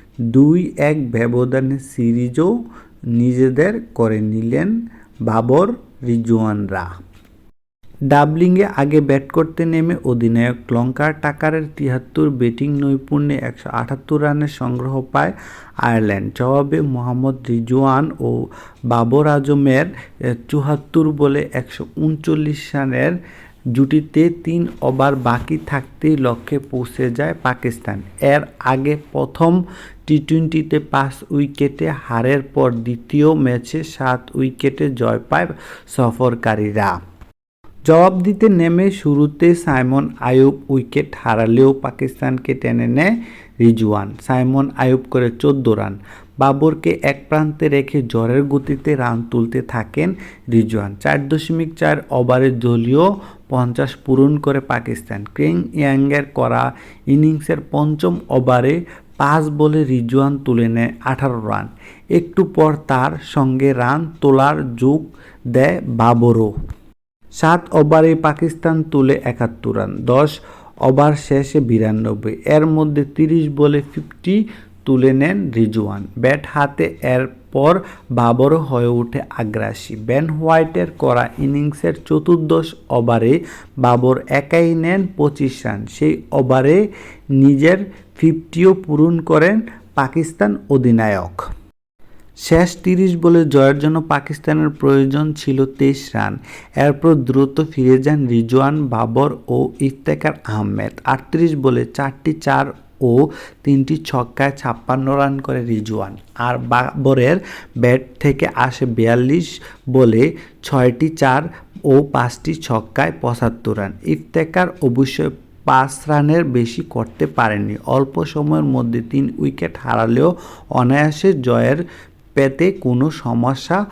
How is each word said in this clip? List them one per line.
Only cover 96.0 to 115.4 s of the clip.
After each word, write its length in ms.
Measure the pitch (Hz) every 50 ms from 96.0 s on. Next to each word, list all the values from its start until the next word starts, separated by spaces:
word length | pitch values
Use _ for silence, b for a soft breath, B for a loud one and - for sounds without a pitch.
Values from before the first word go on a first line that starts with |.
| - -
রান। 220 | - 110 104 101 104 - B B B B B B -
এরপর 360 | - 135 147 139 143 - 165 160 147
দ্রুত 340 | 127 120 131 135 139 135 139 143
ফিরে 360 | 156 156 156 135 127 127 131 131
যান 200 | 131 151 156 151 139 123
রিজওয়ান, 480 | 120 117 113 113 123 131 135 139 147 151 147 131
বাবর 420 | 120 110 117 113 113 127 139 147 - - - -
ও 100 | 120 127 139 127 - -
ইফতেখার 560 | - 135 135 - - - 156 151 - 151 151 - -
আহমেদ। 480 | - 107 107 104 101 101 101 104 107 - - -
আটত্রিশ 460 | - 135 131 - - - 160 170 165 156
বলে 260 | 143 131 135 123 120 120 120 -
চারটি 400 | - 139 139 135 - - 156 156
চার 320 | 156 - 143 135 135 139 139 - - - _ _ -
ও 120 | 135 123 117 127 147 151 B B B B B B
তিনটি 340 | - 143 139 135 135 131 160 147 -
ছক্কায় 480 | - - 131 123 117 - - 139 139 139 139
ছাপ্পান্ন 500 | - 131 117 117 - - 127 135 135 135 139
রান 180 | 139 139 139 139 139
করে 220 | 131 - 131 127 120
রিজওয়ান। 480 | 117 117 107 107 107 110 104 101 98 101 - - - -
আর 200 | - 120 123 123 127 123 120
বাবরের 720 | 120 120 127 139 - 147 135 135 135 131 120 131 165 170 170 B B B B B - 123
ব্যাট 240 | 120 123 123 131 131 - - -
থেকে 260 | - 147 139 139 - - -
আসে 300 | 120 120 131 123 - 135
বিয়াল্লিশ 600 | 127 117 113 113 113 117 123 123 127 143 175 170 - - B B B B B _ -
বলে 340 | 127 131 127 117 113 113 131 160 B B B B B _ -
ছয়টি 440 | - - 135 123 123 120 120 151 160 160
চার 260 | - 139 135 127 139 156 170 B B B - - - -
ও 100 | 147 131 139 147 143
পাঁচটি 420 | - 131 123 123 - - - 156 160
ছক্কায় 580 | 160 - - 120 113 110 - - - 143 165 165 -
পঁচাত্তর 560 | - 123 120 117 - 117 113 - - 113 107 110
রান। 140 | 101 95 87 - -
ইফতেখার 600 | - 156 151 - - - 160 160 156 160 185 185 170 - -
অবশ্য 360 | - 131 120 123 135 135 - - 156 151 - -